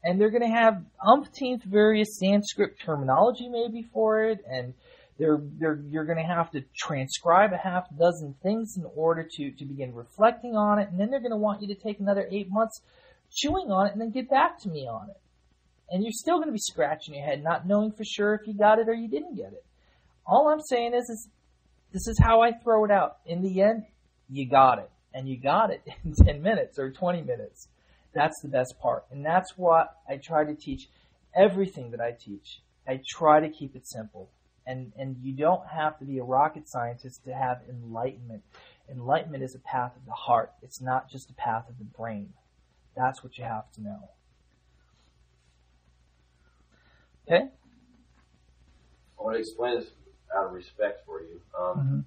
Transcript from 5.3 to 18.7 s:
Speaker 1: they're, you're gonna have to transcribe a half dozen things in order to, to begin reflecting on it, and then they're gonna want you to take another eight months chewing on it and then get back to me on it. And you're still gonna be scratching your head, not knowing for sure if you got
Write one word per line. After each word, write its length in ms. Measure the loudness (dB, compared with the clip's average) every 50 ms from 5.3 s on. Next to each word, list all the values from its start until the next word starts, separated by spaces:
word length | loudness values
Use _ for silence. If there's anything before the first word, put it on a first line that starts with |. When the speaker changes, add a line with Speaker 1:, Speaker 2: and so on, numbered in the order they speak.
| 2 2 0 -6 -10 -4
Speaker 1:
they're, 220 | -2 -2 -2 -2 -6 -8
you're 160 | -6 -6 -4
gonna 200 | -2 -2 -4 -2
have 240 | -2 -2 -2 -2 -2
to 120 | -4 -10 -10 _ _
transcribe 760 | -10 -8 -6 -4 -6 -6 -6 -8 -4 2 4 6 6 6 4
a 60 | 2 -2
half 280 | -4 -2 -4 -4 -4 -6 -2 2
dozen 380 | 2 2 2 0 -8 -14 -14 _
things 340 | _ -2 -2 -2 -4 -6 -8 -10
in 80 | -10 -10 -6
order 320 | -2 0 0 0 0 -2 -10
to, 220 | -8 -8 -8 -8
to 140 | -8 -12 -14
begin 280 | -12 -10 -10 -10 -10 -10
reflecting 600 | -14 -16 _ _ 4 4 4 4 2 -8 -4 -2
on 240 | 0 2 2 2 2
it, 100 | 0 -2
and 100 | -2 -2
then 120 | -2 -2
they're 80 | -2 -4
gonna 180 | -4 -4 -4 0
want 240 | 0 -2 -2 -2
you 60 | -6 -10
to 80 | -10
take 240 | -8 -8 -8 -8 -4
another 280 | 0 0 0 0 0 -4
eight 180 | -4 -6 -6 -2
months 320 | 0 0 0 -2 -4 -14 _ _ _ _ _ _ _ _ _ _
chewing 400 | -8 -4 -2 -2 -2 -2 -2 0
on 180 | 2 2 2 2
it 40 |
and 100 | 0 -4
then 100 | -6 -6
get 180 | -6 -6 -2 0
back 300 | 2 4 4 2 0 -4
to 80 | -10 -8
me 180 | -8 -8 -8 -8
on 220 | -10 -10 -12 -14
it. 100 | -20 _ _ _ _ _ _ _ _ _ _ _ _ _ _ -8
And 120 | -4 -4 -4
you're 100 | -4 -6
still 260 | -6 -2 0 0 0
gonna 140 | 0 -2 -4
be 60 | -6
scratching 560 | -6 -8 -2 -2 0 0 -2 -6 -8 -14 -12
your 100 | -10 -6
head, 180 | -4 -6 -4 -2
not 240 | -2 -2 -2 0 0
knowing 240 | 2 2 2 0
for 140 | -4 -8 -10
sure 280 | -10 -4 -2 0 0 0
if 140 | -2 -4 -10
you 60 | -2
got 260 | 4 6 6